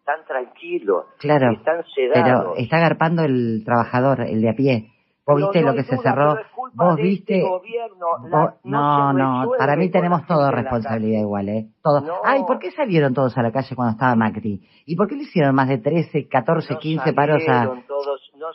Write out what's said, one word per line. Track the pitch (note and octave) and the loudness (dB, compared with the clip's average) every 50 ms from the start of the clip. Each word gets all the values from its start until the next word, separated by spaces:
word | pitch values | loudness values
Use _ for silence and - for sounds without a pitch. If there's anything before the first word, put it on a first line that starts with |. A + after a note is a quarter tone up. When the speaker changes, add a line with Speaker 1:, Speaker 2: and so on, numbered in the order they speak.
Speaker 1:
están | _ - D3 D#3+ D#3 | _ -4 -6 -6 -6
tranquilos, | _ D3+ C3 B2 A#2+ - - - E3+ F3 F3 B2+ G2 F#2+ E2 - - _ _ | _ -6 -6 -6 -8 -14 -20 -12 -6 -6 -6 0 0 0 0 -2 -8 _ _
Speaker 2:
Claro, | - D3 D3+ D3 C3+ B2 A2+ | 0 2 2 4 4 2 2
Speaker 1:
están | G#2+ - - D#3+ E3+ E3 - - | 0 0 -2 -2 -2 -4 -8 -4
Speaker 2:
pero | C#3 C3 B2 A#2+ B2 B2 | -2 0 2 2 4 4
Speaker 1:
sedados". | B2+ B2+ A#2+ G2 F2+ E2+ F2 | 4 4 2 2 -2 -4 -6
Speaker 2:
está | A#2+ A#2+ D#3 D#3+ | -4 -2 0 2
agarpando | E3+ D#3+ D3 - D#3+ E3 E3+ E3+ D#3+ | 2 2 2 2 0 0 2 0 0
el | D3 C3 B2+ A#2+ A#2 A2+ A2 G#2+ | 2 2 0 0 0 -2 -4 -2
trabajador, | A#2 A#2+ A#2 A2+ - - B2 B2+ C#3 C3+ - G2+ | 0 0 0 0 0 0 0 2 2 2 0 -2
el | - G#2 A2 | -2 -2 0
de | A2 A#2 | 0 0
a | A2 | 0
pie. | A#2 C3 C#3 C3 A2+ A2 - _ _ _ _ _ _ _ | 2 2 2 2 0 -2 -8 _ _ _ _ _ _ _
Vos | - D3 C#3+ | 2 2 2
Speaker 1:
No, | D3 D3 | 2 2
Speaker 2:
viste | G3 F3+ | 2 2
Speaker 1:
no | D#3+ | 2
Speaker 2:
lo | C#3 C3+ | 2 2
Speaker 1:
hay | |
Speaker 2:
que | C#3 C3 | 0 -2
se | - C#3 | -2 -4
Speaker 1:
duda, | B2+ A#3+ - | -2 0 0
Speaker 2:
cerró, | B2 C3 C#3+ D3 D3+ | 2 2 2 2 2
Speaker 1:
pero | F3+ - | 0 -4
es | - _ | -12 _
culpa | - - B3+ _ A2+ E3+ | -12 -12 -12 _ 0 2
Speaker 2:
vos | F3+ E3+ | 2 2
Speaker 1:
de | C#3+ D3 | 2 2
este | F#3 G3+ F3+ - - G3+ | 0 0 -2 -2 -2 0
Speaker 2:
viste, | F#3 D#3+ | 0 0
Speaker 1:
gobierno, | - C#4 F3+ F3+ A3 A3+ A#3 A#3 A3 G3 F#3 F3 E3+ E3+ C#3 A#2+ | 0 -2 -4 -6 -8 -8 -8 -8 -8 -12 -6 -4 -4 -4 -4 -6
Speaker 2:
vos, | - | -2
Speaker 1:
la, | E3+ D3+ D#3+ F3+ - _ _ | 0 2 2 0 -2 _ _
no | |
Speaker 2:
no, | B2+ C#3 C#3+ C#3+ D3 D3 C#3+ C#3+ C#3 C3+ | -4 -2 0 0 2 2 2 2 2 2
Speaker 1:
se | C3+ | 2
Speaker 2:
no, | C3+ C3+ B2+ B2 C3 | 2 2 0 0 0
Speaker 1:
resuelve | - B3+ C4 | -2 0 0
Speaker 2:
para | C3 C#3 C#3+ | 2 2 2
mí | D3+ F#3 | 2 0
Speaker 1:
con | F#3 F3 | 0 0
Speaker 2:
tenemos | F#3 E3+ F3 F3 E3 - | 0 0 2 0 -2 -2
Speaker 1:
la | |
Speaker 2:
toda | - F3+ D#3 C#3+ | 0 0 2 2
Speaker 1:
gente | C#3 B2 A#2+ | 2 0 0
en | A#2+ | -2
la | C3+ | -2
Speaker 2:
responsabilidad | B2+ A#2 A2 - A2 A2+ A2 A2 A2 | -4 -4 -2 -4 -4 -2 -2 0 0
Speaker 1:
calle. | G#2+ G#2+ | 0 -2
Speaker 2:
igual, | G#2 G2+ G2+ G2 G2+ | -2 -2 -4 -4 -4
¿eh? | G#2 A2 A2 - _ _ _ | -4 -6 -6 -8 _ _ _
Todos. | D#3+ C#3+ C#3+ C#3 | 0 0 0 0
Speaker 1:
No. | D3+ E3+ F#3+ G#3 | -4 -8 -4 0
Speaker 2:
Ay, | A3+ C4 C#4 - | 0 0 0 0
¿por | - C4 - | -2 -4 -4
qué | - F#4 | -4 -12
salieron | - - D4+ A#3+ F#3 D#3+ D3 C#3 B2+ | -6 -4 -4 0 2 2 2 2 2
todos | C#3+ C3+ B2+ A2+ | 2 0 0 0
a | C3+ A#2+ | 0 -2
la | A#2 A2+ | -2 -2
calle | C3+ C3 - - | -4 -6 -6 -6
cuando | - B2 A#2 A2 | -4 -2 -2 -2
estaba | A2 C3 B2+ B2 | 0 0 2 2
Macri? | A2+ A2+ G#2+ F#2+ G#2+ - A2 G2+ F#2+ _ _ _ _ _ | 2 2 0 -2 -4 -6 -6 -6 -8 _ _ _ _ _
¿Y | - E3+ | -8 -2
por | - G#3 | -2 -2
qué | G#3 D4 | -2 -2
le | C#4 D4+ | -8 -10
hicieron | - - F#3 D3 C#3 C3+ | -4 0 2 2 4 4
más | C3+ C3+ C3 | 2 2 2
de | C#3 | 0
trece, | B2+ A2 C#3+ D#3 E3+ D3+ - - D3+ C3+ _ | 0 0 0 0 0 -2 -2 -4 -6 -6 _
catorce, | - C3 A#2+ - E3 D#3+ D3+ - D3 | -2 -2 0 2 -2 -2 -2 -6 -8
Speaker 1:
No | D#3 | -6
Speaker 2:
quince | - D#3 D#3+ D#3 C3 D#3+ C#3 | -4 -4 -4 -2 0 0 0
paros | C#3 C#3+ D3 D3+ D3 - | 2 2 2 2 2 2
a | |
Speaker 1:
salieron | D#3 C3 B2 A#2 A#2 B2+ B2 A#2+ | 2 2 2 2 0 -2 -8 -10
todos, | _ C#3+ C#3+ C#3+ C#3+ C#3 C3+ - - _ C#3 | _ -6 -6 -4 -4 -6 -6 -8 -20 _ -14
no | D3+ E3 | -14 -14